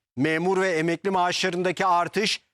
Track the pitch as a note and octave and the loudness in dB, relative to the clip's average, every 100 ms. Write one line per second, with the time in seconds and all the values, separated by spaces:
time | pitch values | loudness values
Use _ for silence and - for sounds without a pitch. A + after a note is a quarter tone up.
0 | _ - D3+ D#3+ F3+ F#3+ F#3+ D#3+ E3 E3 | _ -4 0 0 0 0 0 0 0 -2
1 | G3 F#3+ F3 F3 F#3+ F3 F#3 F3 F#3 F3 | -2 0 0 0 -2 -2 -2 0 2 2
2 | E3+ F#3+ G#3 - _ | 2 -2 -2 -4 _